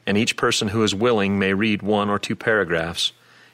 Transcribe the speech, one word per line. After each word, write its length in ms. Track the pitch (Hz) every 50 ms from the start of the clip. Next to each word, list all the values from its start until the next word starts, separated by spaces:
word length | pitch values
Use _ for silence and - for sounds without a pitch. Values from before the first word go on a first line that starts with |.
| -
and 120 | - 98 104
each 180 | 117 - -
person 320 | - - 120 113 - 117 101
who 160 | 98 113 110
is 100 | 101 104
willing 460 | 95 117 123 117 107 98 98 101 98
may 140 | 98 95 98
read 280 | 98 107 110 107 92
one 280 | 95 101 107 104 101 104
or 100 | 101 101
two 160 | - - 110
paragraphs. 760 | - - 120 110 104 95 82 87 82 80 85 82 - - - - _ _ _ - - - -